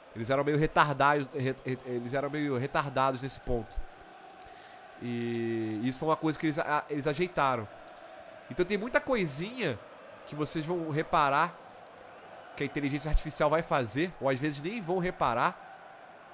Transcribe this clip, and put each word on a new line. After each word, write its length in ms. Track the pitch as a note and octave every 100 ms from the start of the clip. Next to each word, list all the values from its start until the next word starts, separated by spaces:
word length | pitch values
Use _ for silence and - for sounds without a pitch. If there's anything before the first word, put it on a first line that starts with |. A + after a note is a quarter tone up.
| - A2
Eles 140 | A2+
eram 120 | C#3
meio 140 | C#3+ D3
retardados, 720 | D#3 F3 D3 C3+ C#3+ D3 C3
re-, 200 | C#3+ C3 C3
re-, 140 | B2+ B2+
eles 300 | B2+ A#2+ A#2+
eram 160 | C3+ C#3
meio 260 | D3+ D3 B2
retardados 640 | C#3 E3 C#3 C3 C3+ B2+
nesse 180 | C3 -
ponto. 380 | B2+ A#2+ G#2+ - - - - - - - - - - - - -
E 760 | A#2+ A#2+ A#2 A#2 A#2 A2+ A2 G#2+
isso 140 | B2+ C3
foi 100 | D#3+
uma 80 | D#3
coisa 220 | D#3 D3
que 80 | D#3+
eles 120 | D3+
a-, 280 | C#3+ D3 -
eles 180 | D3 D3
ajeitaram. 640 | D3 F3+ D#3+ C3+ A#2+ G#2 - - - - - - - -
Então 140 | -
tem 140 | F3+ G3+
muita 200 | A#3+ E4
coisinha 800 | C4 A#3+ E3 C3+ G3+ B3+ E3+ A2+ - - - - -
que 80 |
vocês 300 | D3+ D3 E3
vão 260 | D3+ F3+ D#3+
reparar 640 | D3 D#3 E3 C#3 C#3 E3+ - - - - - - - - - - -
que 60 |
a 40 | C#3
inteligência 440 | D3 C#3+ C#3+ D3+
artificial 400 | D3+ D3+ - D3+
vai 120 | D#3+
fazer, 480 | - D3+ A2+ B2+ F3+ -
ou 120 | C3+
às 100 | B2+
vezes 220 | D3+ C#3+
nem 180 | E3 A#3
vão 180 | E3 F#3
reparar, 560 | F3+ - C#3 A#2 E3 - - - - - - - -